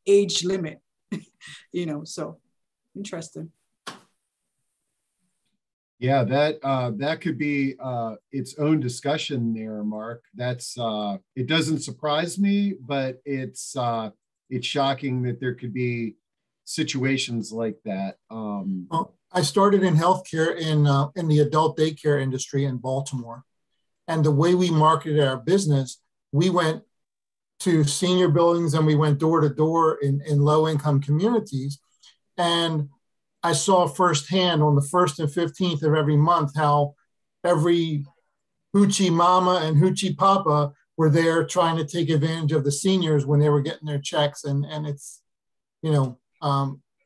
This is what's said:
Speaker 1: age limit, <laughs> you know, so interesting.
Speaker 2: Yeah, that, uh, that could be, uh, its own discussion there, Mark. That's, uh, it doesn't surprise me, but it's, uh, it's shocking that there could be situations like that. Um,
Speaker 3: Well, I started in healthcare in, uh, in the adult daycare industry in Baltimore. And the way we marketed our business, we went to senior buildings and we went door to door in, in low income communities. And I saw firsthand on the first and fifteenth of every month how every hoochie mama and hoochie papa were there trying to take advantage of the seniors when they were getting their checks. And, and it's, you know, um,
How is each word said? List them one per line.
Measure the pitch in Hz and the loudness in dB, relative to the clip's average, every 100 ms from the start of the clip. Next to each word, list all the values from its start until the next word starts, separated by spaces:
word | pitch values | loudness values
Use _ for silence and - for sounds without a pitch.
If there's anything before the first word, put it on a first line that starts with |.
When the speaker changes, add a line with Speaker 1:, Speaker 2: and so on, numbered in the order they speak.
| 196 | 4
Speaker 1:
age | 202 196 - | 4 4 -2
limit, | 180 190 160 - _ _ - - - | -2 -4 -6 -10 _ _ -12 -12 -12
<laughs> | _ - - _ | _ -20 -20 _
you | 175 170 | -8 -6
know, | 147 160 | -8 -10
so | - 147 - _ _ _ _ _ 196 | -10 -10 -12 _ _ _ _ _ -14
interesting. | 202 170 160 156 160 _ _ _ - - _ _ _ _ _ _ _ _ _ _ _ _ _ _ _ _ _ _ _ - | -10 -10 -12 -14 -16 _ _ _ -20 -20 _ _ _ _ _ _ _ _ _ _ _ _ _ _ _ _ _ _ _ -6
Speaker 2:
Yeah, | 127 139 113 | 0 2 2
that, | 135 151 151 | 2 0 0
uh, | 139 135 123 107 | -4 -2 -2 -4
that | 143 160 | -4 -4
could | 165 127 | -4 -4
be, | 147 143 135 131 | -2 -2 -2 -4
uh, | 131 120 113 107 _ | -8 -6 -6 -10 _
its | 135 123 - | -10 -10 -4
own | 147 156 | 0 0
discussion | 123 120 143 156 - 131 117 | 0 -6 -4 -4 -4 -4 -4
there, | 110 110 107 | -4 -8 -8
Mark. | 107 107 110 117 _ 101 | -8 -8 -10 -14 _ -10
That's, | 123 123 - 123 | -8 -8 -10 -8
uh, | 113 107 104 98 _ 131 | -6 -4 -6 -8 _ -8
it | 120 | -2
doesn't | 160 156 147 | 0 0 -4
surprise | 135 127 151 151 170 190 | -6 -8 -4 -2 -4 -2
me, | 202 202 202 190 | 0 2 -2 -4
but | 131 139 131 127 143 | -6 -4 -4 -8 -8
it's, | 135 127 - - - | -6 -8 -12 -12 -6
uh, | 120 117 107 - _ _ - | -4 -4 -6 -12 _ _ -10
it's | 127 - | -8 -4
shocking | 143 139 131 139 127 | -2 -2 -2 -4 -4
that | 123 120 | -4 -4
there | 127 - | -6 -6
could | 123 | -8
be | 127 123 120 113 - _ _ _ _ - | -4 -4 -4 -6 -10 _ _ _ _ -12
situations | - 139 135 135 131 - 117 104 | -6 -4 -2 -2 -2 -2 -6 -8
like | 113 113 101 107 | -6 -6 -6 -8
that. | 95 98 - _ | -6 -8 -10 _
Um, | 113 107 101 95 92 90 | -12 -8 -8 -6 -8 -6
Speaker 3:
Well, | 160 196 _ _ | -6 -6 _ _
I | 180 | -2
started | 143 202 202 196 | 0 2 4 4
in | 185 156 | 4 4
healthcare | 175 185 - 160 165 - | 2 0 -2 -2 -2 -2
in, | 156 151 143 | -2 2 4
uh, | 139 143 185 | 2 0 -4
in | 160 | 0
the | 151 | 2
adult | 139 156 165 - | 4 2 0 2
daycare | 156 151 151 143 | -2 0 -2 0
industry | 135 127 - 139 139 | -2 -4 -4 -2 -2
in | 123 | -4
Baltimore. | 127 131 139 131 113 117 _ _ _ _ _ _ - | -4 -4 -4 -8 -10 -16 _ _ _ _ _ _ -6
And | 160 | 0
the | 151 | 2
way | 143 175 | 4 4
we | 180 180 | 4 2
marketed | 156 156 156 160 147 | 4 4 4 0 0
our | 135 127 | 0 0
business, | 156 196 165 139 127 - _ _ _ | 0 0 2 0 -2 -10 _ _ _
we | 139 185 | 0 2
went | 175 160 160 _ _ _ _ _ _ _ _ | 2 0 -2 _ _ _ _ _ _ _ _
to | - 156 | 2 2
senior | 143 - 180 185 175 | 2 0 0 2 4
buildings | 156 170 170 165 156 | 4 4 2 0 2
and | 156 | 2
we | |
went | 147 156 143 | 4 2 2
door | 160 165 | 2 2
to | 151 | 2
door | - 156 165 160 151 | 2 0 4 2 2
in, | 139 139 151 | -2 -2 0
in | 143 | 2
low | 143 156 156 | 4 2 2
income | 151 151 139 | 0 0 0
communities. | 139 151 214 233 - 131 139 143 _ _ - _ _ - | 0 0 2 0 -2 -6 -6 -10 _ _ -20 _ _ -4
And | 170 170 165 156 143 _ _ _ _ _ | 0 0 0 -2 -6 _ _ _ _ _
I | 135 | -2
saw | 143 202 185 156 | -2 2 4 2
firsthand | - 175 147 - 190 180 156 | 2 2 2 0 0 2 2
on | 151 139 | 2 2
the | |
first | 139 180 180 - | 2 2 0 0
and | 151 | -4
fifteenth | 175 165 - 180 151 | -2 -4 -2 -2 0
of | 151 | 0
every | 156 147 147 | 2 2 4
month | 156 165 143 147 | 4 4 0 0
how | 151 147 143 _ _ _ _ _ | 2 2 0 _ _ _ _ _
every | 175 165 170 170 165 147 143 _ _ _ _ _ _ 196 | 0 2 4 2 2 -2 -6 _ _ _ _ _ _ 4
hoochie | 196 196 185 | 4 4 2
mama | 165 175 185 180 180 | 4 6 6 4 2
and | 156 147 | 2 4
hoochie | 190 190 190 143 | 4 2 -4 2
papa | 196 196 160 147 143 - _ - | 4 4 2 2 0 -4 _ 0
were | 156 | 2
there | 165 165 165 156 | 4 4 2 0
trying | 180 165 160 | 0 2 0
to | 143 | -2
take | 170 151 | -4 0
advantage | 151 160 160 147 | 0 0 -2 0
of | 151 | 0
the | 139 | 0
seniors | 139 190 190 160 147 135 | -2 0 0 2 0 2
when | 147 | 2
they | 151 | 4
were | 147 | 2
getting | 143 - 151 | 0 -8 -6
their | 143 | -6
checks. | - 156 147 - | -4 -2 -2 -4
And, | 143 139 143 | -4 -4 -4
and | 151 151 | -6 -8
it's, | 143 - - _ _ _ _ _ _ | -10 -14 -20 _ _ _ _ _ _
you | 160 | 0
know, | 147 127 120 _ _ | 0 0 -6 _ _
um, | 147 139 135 139 _ _ | -2 -2 -2 -6 _ _